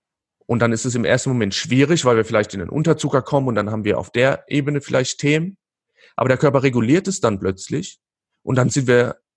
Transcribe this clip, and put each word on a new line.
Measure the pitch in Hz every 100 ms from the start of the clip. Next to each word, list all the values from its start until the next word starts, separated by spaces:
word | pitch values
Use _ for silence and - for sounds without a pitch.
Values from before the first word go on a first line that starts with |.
| _ _ _ _ -
Und | 117
dann | 117
ist | 113
es | 131
im | 120
ersten | 85 127 139
Moment | 123 104
schwierig, | - - 127 143 170
weil | 127 113
wir |
vielleicht | 107 113 104
in | 98
den | 85
Unterzucker | 147 165 156 143 135
kommen | - 143 131
und | 104
dann | 101
haben | 110
wir | 104 -
auf | 92
der | 120 131 160 -
Ebene | 143 139 143
vielleicht | - 131 131 -
Themen. | 143 156 175 196 _ _ _ _ _ -
Aber | 123
der | 127
Körper | 151 131
reguliert | 135 120 113 170 196
es | 190
dann | 117 98
plötzlich | 95 95 - 135 190 - _ _ _ _
und | - 127
dann | 127
sind | 143 127
wir | 120 123 - _